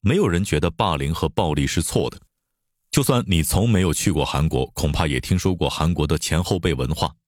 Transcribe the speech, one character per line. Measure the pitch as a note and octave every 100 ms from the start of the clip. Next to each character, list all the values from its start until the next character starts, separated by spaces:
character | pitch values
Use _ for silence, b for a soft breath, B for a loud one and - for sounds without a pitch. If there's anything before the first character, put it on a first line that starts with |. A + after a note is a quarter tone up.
没 | G2 E3+
有 | D3
人 | E2+
觉 | G#2+ -
得 | E2+
霸 | - G#2+ D2+
凌 | C#2
和 | E2 D#2+
暴 | - F2
力 | D2 C#2
是 | -
错 | D#2+ - C2
的。 | - _ _ _ _ _ _ _
就 | -
算 | C3 B2 F#2+
你 | E2+
从 | D#2 F#2 A#2
没 | G2+
有 | F2+
去 | D#2 -
过 | D2+
韩 | C#2 C#2+ D#2
国， | B1+ C2
恐 | - -
怕 | - E2
也 | B1+
听 | - F2+
说 | F#2+ F2+
过 | D2
韩 | - D#2+
国 | E2+ D2+
的 | D#2
前 | - D#2+
后 | F2 G2
辈 | F2+
文 | C2+ C2
化。 | E2 D#2 -